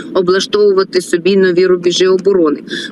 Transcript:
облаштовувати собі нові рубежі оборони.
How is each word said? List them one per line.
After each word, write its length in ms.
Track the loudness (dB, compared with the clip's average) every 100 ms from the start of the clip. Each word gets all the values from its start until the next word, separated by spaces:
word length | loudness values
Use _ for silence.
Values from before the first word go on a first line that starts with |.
| -6
облаштовувати 840 | -2 0 0 0 0 2 2 0 -4
собі 360 | -2 -2 0 2
нові 300 | 2 2 2
рубежі 400 | 2 0 0 2
оборони. 560 | 2 2 2 2 -2 -8 -12 -8